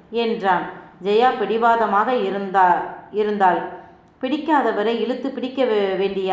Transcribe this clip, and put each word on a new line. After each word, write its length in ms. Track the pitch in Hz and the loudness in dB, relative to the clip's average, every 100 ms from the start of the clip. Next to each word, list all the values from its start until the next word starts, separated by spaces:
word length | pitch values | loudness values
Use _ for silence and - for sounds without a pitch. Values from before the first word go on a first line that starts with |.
| - 226 | -8 -4
என்றான். 480 | 226 190 190 175 156 - - - | -2 -2 0 0 -2 -10 -18 -8
ஜெயா 260 | 185 214 254 240 | 0 4 4 2
பிடிவாதமாக 720 | 202 220 233 226 208 202 220 254 | -2 2 2 2 2 2 2 0
இருந்தா-, 600 | 190 196 196 190 180 175 - - - | -2 -4 -2 2 4 4 -2 -12 -8
இருந்தாள். 480 | 202 214 208 185 170 - - - - _ _ | -4 -2 2 2 2 -4 -12 -18 -20 _ _
"பிடிக்காதவரை 760 | 254 294 320 294 233 196 208 233 | -4 -4 0 2 2 0 -2 -2
இழுத்து 280 | 220 254 269 | -2 -4 -6
பிடிக்க 300 | 262 254 269 | -6 -8 -2
வே-, 300 | 247 208 196 190 | 0 2 0 0
வேண்டிய 320 | 196 190 190 | -2 -2 0